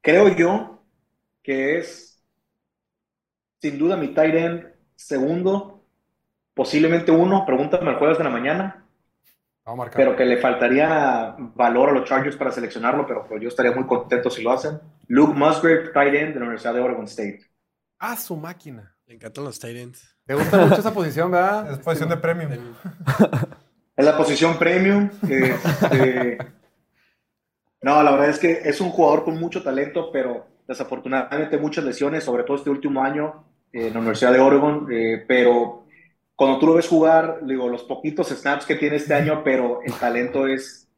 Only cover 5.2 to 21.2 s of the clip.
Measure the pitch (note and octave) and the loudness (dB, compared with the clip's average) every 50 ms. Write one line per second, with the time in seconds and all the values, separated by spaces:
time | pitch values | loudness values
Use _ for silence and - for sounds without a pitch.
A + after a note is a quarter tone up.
5.2 | C3 D3 E3 F3 F3+ F#3+ G3 G3+ G3 - - _ _ _ _ _ _ _ _ _ | -2 -2 -2 -2 0 0 -2 -2 -4 -8 -18 _ _ _ _ _ _ _ _ _
6.2 | _ _ _ _ _ _ _ - B2+ - - D3+ D#3 D#3+ E3+ E3+ E3 - D#3+ E3 | _ _ _ _ _ _ _ -4 -4 -2 2 2 2 2 2 0 2 4 4 4
7.2 | F3 F#3+ G3 F#3+ - - C3 B2+ C#3+ D3+ - F3+ F3 D3+ B2+ - C#3+ D3+ D#3+ E3 | 4 4 2 0 0 0 -2 -2 0 0 -2 -2 0 -2 -2 0 0 0 2 0
8.2 | E3 C#3+ B2 A#2 A#2+ C#3 D#3 F3+ F#3+ F#3+ - - _ _ _ _ _ _ _ _ | -2 -2 -4 -4 -2 -2 -4 -4 -4 -8 -10 -14 _ _ _ _ _ _ _ _
9.2 | _ _ _ _ _ _ _ _ _ - A#2 B2+ B2 A#2 - - C3+ B2+ - - | _ _ _ _ _ _ _ _ _ -14 -10 -10 -10 -8 0 2 2 2 2 2
10.2 | B2+ B2 A#2+ B2 B2 B2+ A#2+ - A#2+ A#2+ B2+ C3+ D3+ D#3+ E3 D#3 C#3+ C3+ B2 A#2 | 2 2 2 2 2 0 0 0 0 2 2 2 2 2 2 2 2 0 0 -2
11.2 | A2+ A2+ A2+ - B2 A2+ - - A#2+ A#2+ A#2 B2 C3+ D3 C#3+ C3 - - C#3 C3 | -4 -6 -10 -14 -18 -18 -2 0 0 2 4 4 4 4 4 2 0 0 -2 -2
12.2 | C3+ D3 C3+ - C#3 B2+ A#2 B2+ A#2 A2 - A#2 A2+ A#2+ C3 D3 C#3+ - B2 A2 | 0 -2 -4 -4 -4 -4 -4 -4 -8 -8 -10 -4 -2 -2 -2 -2 -2 -4 -6 -8
13.2 | - - A2 G#2+ G#2+ A#2+ B2 - B2 A#2+ B2 C3 B2+ - B2+ B2 - - B2 B2 | -8 -10 -10 -8 -8 -8 -4 0 0 0 0 0 -2 -2 -2 -4 -2 -2 -4 -2
14.2 | - B2+ - - A2 A#2 B2+ C#3 - D3+ D#3 D3+ - - _ _ _ _ A#2+ C3+ | -2 -4 -6 -4 -2 -2 -2 -2 -2 -8 -10 -10 -14 -20 _ _ _ _ 4 4
15.2 | D3+ D3 D3 C#3 C#3+ D#3 D#3+ D#3+ - E3 E3 E3 D#3+ - - C#3+ C#3+ C#3+ C#3 D3 | 4 4 4 2 2 2 2 2 2 2 2 2 0 -2 0 2 2 2 2 0
16.2 | D3+ D#3 D3+ C3+ A#2+ A#2 A#2 G#2+ - A#2+ A#2 B2 B2 B2+ B2 A2 G#2+ G#2 - - | -2 -2 -6 -8 -8 -8 -8 -8 -6 -4 -4 -2 -2 -2 -4 -4 -10 -12 -10 -10
17.2 | G#2+ G2+ G2+ - _ _ _ _ _ _ _ _ _ _ _ _ - G#3+ A#3+ - | -10 -10 -10 -12 _ _ _ _ _ _ _ _ _ _ _ _ -10 -10 -10 -10
18.2 | - - F3+ D#3+ D3+ E3 F3 E3+ _ D3+ C3 A2+ G2+ F#2+ _ _ _ _ A#2+ A#2 | -10 -12 -12 -12 -12 -14 -16 _ _ -20 -20 -20 -20 _ _ _ _ _ -20 -20
19.2 | A2+ A2+ A2 C#3+ C#3+ C#3 A2+ - - A#2 A#2 B2 B2 B2 B2 - _ _ _ _ | -20 -18 -16 -14 -14 -14 -14 -14 -14 -14 -14 -14 -16 -18 -20 -20 _ _ _ _
20.2 | _ _ C3+ C#3+ - F3+ G3+ G3 F3 D3+ F3+ G3 G#3 A3 G#3+ G#3 F3 D#3 B2+ D3 | _ _ -2 0 0 2 4 6 6 8 6 4 4 -2 -2 -2 -4 -4 -2 -2